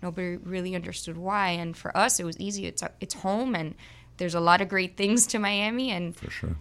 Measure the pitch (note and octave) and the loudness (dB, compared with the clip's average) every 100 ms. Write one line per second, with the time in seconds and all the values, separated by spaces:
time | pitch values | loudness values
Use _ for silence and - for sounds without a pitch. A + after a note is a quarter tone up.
0 | F3+ F3 F3+ F3+ F3 F#3 F#3 F3+ E3+ E3+ | -8 -4 -6 -6 -6 -6 -4 -4 -6 -10
1 | - E3 F3+ G3+ F#3+ F3 E3+ E3 - F3+ | -8 -8 -2 0 2 0 -4 -6 -2 2
2 | A#3 - E3+ E3 G3 G3+ F3+ - - - | 4 2 -2 -4 -6 -4 -6 -6 -8 -8
3 | F#3+ - F#3+ G#3 C4 G3 D#3 - - - | -10 -4 -2 0 0 -2 -4 -8 -18 -20
4 | - - F3+ E3+ E3+ F3+ F#3+ G3 F#3 - | -18 -6 -2 4 8 8 6 0 0 0
5 | G3+ A#3 - A#3 G3+ G3+ G#3 A#3+ C4 F#3 | 4 4 4 2 0 0 0 0 -2 -2
6 | E3+ E3+ - - - D#2+ | -4 -6 -10 -6 -4 -6